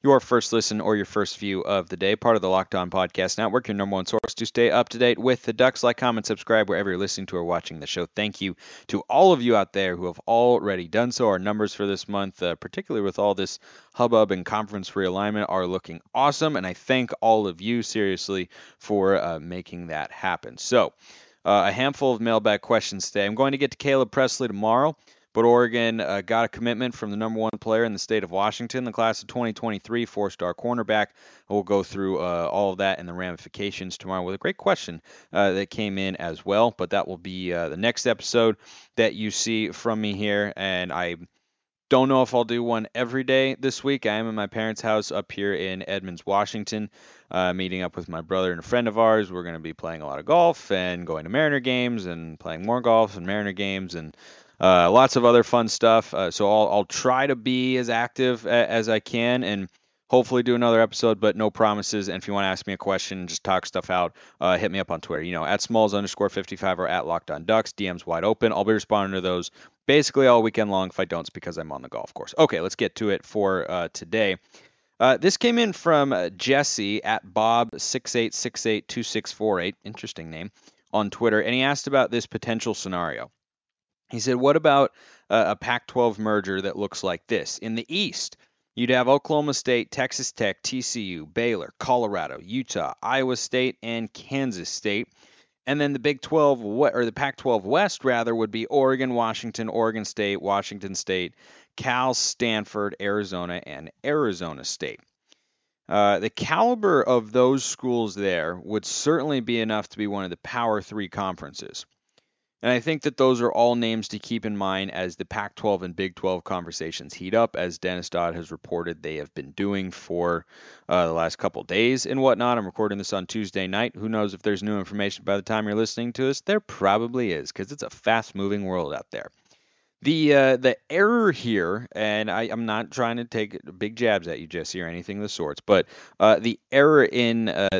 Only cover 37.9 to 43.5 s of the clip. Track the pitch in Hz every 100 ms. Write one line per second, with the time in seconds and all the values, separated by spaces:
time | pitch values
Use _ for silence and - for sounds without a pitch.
37.9 | - 123 - - 120 113 107 - - _
38.9 | - 113 98 107 - - 113 104 - 120
39.9 | 110 107 98 104 101 104 - 95 92 90
40.9 | 78 87 85 - _ _ _ _ _ _
41.9 | 131 135 131 123 123 117 120 120 113 107
42.9 | 117 123 131 127 131 135